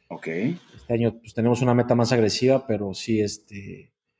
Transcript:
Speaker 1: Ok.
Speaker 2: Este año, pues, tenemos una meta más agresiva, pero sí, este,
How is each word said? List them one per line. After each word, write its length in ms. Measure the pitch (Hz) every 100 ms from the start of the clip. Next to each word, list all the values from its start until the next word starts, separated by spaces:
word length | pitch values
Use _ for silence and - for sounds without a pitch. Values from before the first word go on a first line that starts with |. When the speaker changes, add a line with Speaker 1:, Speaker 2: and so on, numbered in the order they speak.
| -
Speaker 1:
Ok. 180 | 85 -
Speaker 2:
Este 680 | 82 117 175 - - -
año, 260 | 117 117 107
pues, 140 | -
tenemos 300 | - 117 120
una 100 | 127
meta 220 | 123 120 120
más 180 | 117
agresiva, 540 | 123 107 - 127 135 -
pero 260 | 107 101
sí, 300 | 92 - 110
este, 720 | 104 - _ 101 98 95 - _ _ _